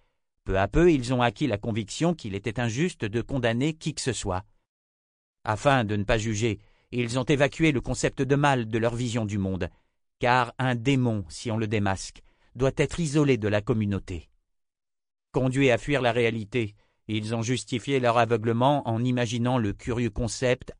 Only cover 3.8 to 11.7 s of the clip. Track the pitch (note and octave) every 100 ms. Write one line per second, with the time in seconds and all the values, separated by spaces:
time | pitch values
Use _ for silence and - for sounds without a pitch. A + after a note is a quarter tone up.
3.8 | - C3+ - A2 G2+ F2+ G2 _ _ _
4.8 | _ _ _ _ _ _ - G#2+ C#3+ C3+
5.8 | G#2 G#2 G2 A#2 A2 G#2 A2+ G2+ - _
6.8 | _ B2 A#2+ B2+ B2 D3 C#3+ - D#3+ B2+
7.8 | A#2+ B2 C#3+ - C3 C#3 C#3+ C3 A2 A2+
8.8 | A2+ A#2 B2 A#2 G#2+ G#2 F#2+ F#2 F2 -
9.8 | _ _ _ - A#2+ B2+ A#2+ - C3 B2
10.8 | A2+ C3+ B2 A2 E2+ - B2 A2 A2